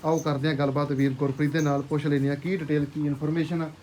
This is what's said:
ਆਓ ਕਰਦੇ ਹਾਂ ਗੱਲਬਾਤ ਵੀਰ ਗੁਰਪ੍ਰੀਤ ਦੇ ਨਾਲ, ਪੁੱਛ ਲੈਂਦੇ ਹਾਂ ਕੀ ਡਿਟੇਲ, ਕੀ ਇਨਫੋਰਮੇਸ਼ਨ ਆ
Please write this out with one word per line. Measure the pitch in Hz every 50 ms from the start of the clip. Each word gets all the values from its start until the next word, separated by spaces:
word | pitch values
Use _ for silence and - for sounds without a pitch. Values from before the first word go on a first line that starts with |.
| -
ਆਓ | 156 165 160
ਕਰਦੇ | 156 156 143 135 135 156
ਹਾਂ | 151
ਗੱਲਬਾਤ | 135 143 139 131 147 143 135
ਵੀਰ | 143 131 139 139
ਗੁਰਪ੍ਰੀਤ | 131 135 147 135 135 - 151 147
ਦੇ | 147 165
ਨਾਲ, | 156 143 139 139
ਪੁੱਛ | 135 - 156 147 147
ਲੈਂਦੇ | 156 147 139 139 139
ਹਾਂ | 143
ਕੀ | 143 - 170 190
ਡਿਟੇਲ, | 185 156 143 151 151 143
ਕੀ | 143 - 151 147
ਇਨਫੋਰਮੇਸ਼ਨ | 147 143 135 151 147 160 165 156 156 175 165
ਆ | 160 156 - -